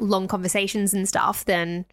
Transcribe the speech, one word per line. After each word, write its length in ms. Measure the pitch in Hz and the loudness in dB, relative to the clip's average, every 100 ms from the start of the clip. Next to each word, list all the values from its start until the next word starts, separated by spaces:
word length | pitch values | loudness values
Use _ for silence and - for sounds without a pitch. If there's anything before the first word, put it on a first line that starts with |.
long 260 | 202 190 190 | 0 2 2
conversations 680 | 202 180 202 196 214 202 | -2 0 0 0 0 0
and 120 | 196 190 | 0 0
stuff, 380 | - - - | 0 0 0
then, 400 | - 175 170 175 - | 0 0 0 -4 -8